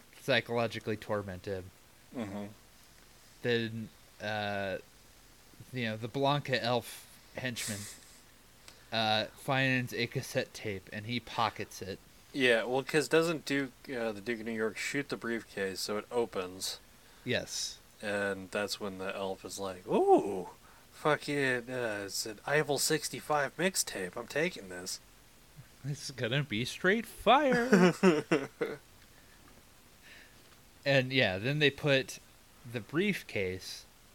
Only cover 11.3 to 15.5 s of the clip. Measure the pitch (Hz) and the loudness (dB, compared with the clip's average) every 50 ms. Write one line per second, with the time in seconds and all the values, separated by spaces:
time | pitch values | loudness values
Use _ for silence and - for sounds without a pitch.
11.3 | - - 117 104 - - 104 - - - 110 95 98 - - - - - - - | 0 0 2 2 0 -2 -8 -10 -10 -10 -10 -10 -10 -10 -12 -18 -20 -20 -18 -10
12.3 | - 143 131 123 117 113 101 113 123 135 131 - - 156 139 - 156 160 165 170 | 0 4 6 6 6 6 4 2 0 0 0 2 2 2 2 4 4 4 4 4
13.3 | 165 143 117 - 139 139 139 127 - - - - 139 120 113 113 107 101 95 120 | 0 -2 -2 -2 0 0 0 -2 -6 -12 -12 -8 -6 -4 -2 -2 -4 -4 -4 -4
14.3 | 120 110 110 117 113 110 110 110 95 - - - - 139 139 - 131 104 - 117 | -4 -4 -4 -4 -2 0 0 -2 -2 -2 -6 -4 -2 -4 -4 -4 -6 -6 -4 -4
15.3 | 117 113 - - | -4 -4 -4 -6